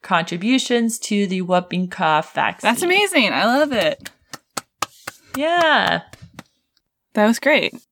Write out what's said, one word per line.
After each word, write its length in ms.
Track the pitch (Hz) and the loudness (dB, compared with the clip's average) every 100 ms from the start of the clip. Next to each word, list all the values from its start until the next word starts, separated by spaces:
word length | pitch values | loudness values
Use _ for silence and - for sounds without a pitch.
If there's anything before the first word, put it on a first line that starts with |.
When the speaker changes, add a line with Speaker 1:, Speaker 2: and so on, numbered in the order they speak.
Speaker 1:
contributions 960 | - 175 170 175 208 262 254 240 233 220 | 0 -2 -2 -6 0 0 0 0 0 -4
to 280 | - 208 196 | -4 -2 -2
the 140 | 185 | -2
whooping 440 | 180 180 180 185 180 | 0 0 0 -4 -4
cough 440 | - 165 156 160 | -2 0 0 0
vaccine. 340 | - - - - | -4 -4 -2 -2
Speaker 2:
That's 140 | 240 | 0
amazing. 500 | 349 370 403 349 208 | 0 0 2 2 0
I 140 | 127 202 | 2 2
love 260 | 254 294 | 2 0
it. 360 | 240 165 - - _ _ - _ - - _ - - - - _ 262 | 0 -2 -2 -14 _ _ -20 _ -14 -14 _ -10 -10 -20 -20 _ -4
Speaker 1:
Yeah. 680 | 302 349 320 269 185 170 - - - - - _ _ _ _ _ _ | 0 2 4 4 2 -2 -6 -20 -20 -20 -20 _ _ _ _ _ _
Speaker 2:
That 140 | - 214 | 0 2
was 100 | 233 | 2
great. 360 | 269 294 - - _ | 2 2 0 -6 _